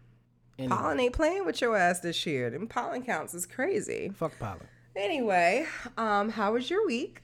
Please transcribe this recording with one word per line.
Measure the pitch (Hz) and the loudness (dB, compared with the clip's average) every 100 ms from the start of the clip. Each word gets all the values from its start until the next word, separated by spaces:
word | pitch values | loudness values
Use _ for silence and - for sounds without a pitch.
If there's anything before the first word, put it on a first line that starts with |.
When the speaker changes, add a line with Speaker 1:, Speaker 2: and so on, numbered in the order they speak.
| - - _ _ _ - | -20 -20 _ _ _ -6
Speaker 1:
Anyway. | 254 196 | -2 0
Speaker 2:
Pollen | 302 277 | 0 2
ain't | 247 | 2
playing | 247 320 381 | 4 2 2
with | 370 247 | -2 0
your | 240 208 | 2 4
ass | 175 180 | 4 2
this | 175 156 | -2 -4
year. | 180 135 120 | -2 0 -2
Them | 139 226 | -4 -6
pollen | 254 240 254 | -4 -4 -4
counts | 254 170 131 | -4 -4 -4
is | 175 185 | -8 -8
crazy. | - 302 339 95 58 85 | -4 -2 0 -2 -4 -6
Speaker 1:
Fuck | 202 160 - | -4 -6 -6
pollen. | 110 90 - - - | -8 -10 -14 -20 -12
Speaker 2:
Anyway, | 277 381 302 226 180 170 233 311 - 247 - | -4 -2 0 4 6 6 4 0 -8 -10 -4
um, | 226 202 214 | 0 2 2
how | 214 202 | 0 0
was | 233 254 | 0 0
your | 370 403 | 0 2
week | 233 311 - | 0 -4 -8